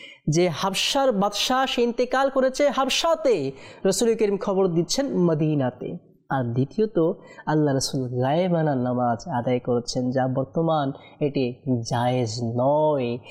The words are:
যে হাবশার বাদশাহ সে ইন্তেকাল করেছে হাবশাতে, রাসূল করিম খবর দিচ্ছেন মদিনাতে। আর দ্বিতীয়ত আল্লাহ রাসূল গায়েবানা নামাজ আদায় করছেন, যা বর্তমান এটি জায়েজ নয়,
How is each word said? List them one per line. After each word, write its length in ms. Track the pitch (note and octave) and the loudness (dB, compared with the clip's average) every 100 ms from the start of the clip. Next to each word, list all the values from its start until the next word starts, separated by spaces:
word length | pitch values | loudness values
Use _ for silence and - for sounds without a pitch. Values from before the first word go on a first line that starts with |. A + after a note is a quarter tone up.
| - - - | -20 -6 0
যে 200 | D#3 F3+ | 2 2
হাবশার 640 | C#3+ G3 F#3+ - C#4 C4+ | 0 -4 -2 -2 2 2
বাদশাহ 540 | G3 G3+ - - C4 C4 | 2 0 0 0 0 0
সে 160 | C4 | 0
ইন্তেকাল 480 | A#3+ A#3 B3 C4 C#4 | 0 0 0 0 0
করেছে 400 | C4+ B3+ B3+ C#4+ | 2 0 2 2
হাবশাতে, 840 | C4+ B3+ - E4 D#4+ D4 F#3+ C3+ - - - | 2 0 0 0 2 2 2 0 -8 -16 -2
রাসূল 300 | G3 F#3+ A#3 | 0 2 2
করিম 240 | A3 G#3 G3+ | 2 0 0
খবর 300 | - F#3+ F#3+ | 0 2 2
দিচ্ছেন 500 | E3 E3+ - C#4 F#3 | 2 0 -2 0 2
মদিনাতে। 800 | F3 D#3 D#3 D3+ B2+ - - F3 - _ - | 2 2 2 0 -2 -4 -10 -12 -16 _ -4
আর 160 | C3+ | -2
দ্বিতীয়ত 680 | A#2+ A#2+ C3 - A3 F3 D#3+ - - - - | 0 0 -2 -2 0 2 0 0 -10 -10 -2
আল্লাহ 280 | D#3 D3 | 2 2
রাসূল 480 | C3+ - C#3+ B2+ B2 | 0 -2 -4 -4 -2
গায়েবানা 520 | C3 D#3+ F#3 E3+ D#3 | 0 2 2 2 2
নামাজ 540 | C3+ B2 B2 B2 A2+ F3+ | 0 0 0 0 -2 -4
আদায় 320 | B2 B2+ B2 | -4 0 0
করছেন, 500 | C3 A#2+ - C3 B2 | 0 -2 -2 -4 -2
যা 180 | B2+ B2+ | 0 0
বর্তমান 640 | C3 C3+ E3 E3 D#3 C#3 - - - | -2 -4 -2 0 0 -2 -6 -14 -6
এটি 420 | D3 C#3+ B2 B2+ C3 B2 A#2 | -4 -2 -2 -4 -4 -2 -2
জায়েজ 500 | B2 B2 B2+ A2+ A#2 | -2 0 0 -2 -4
নয়, 760 | A#2 A#2 C3+ D3+ D#3 C#3+ A#2+ B2 - | -4 0 0 2 2 0 -2 -6 -10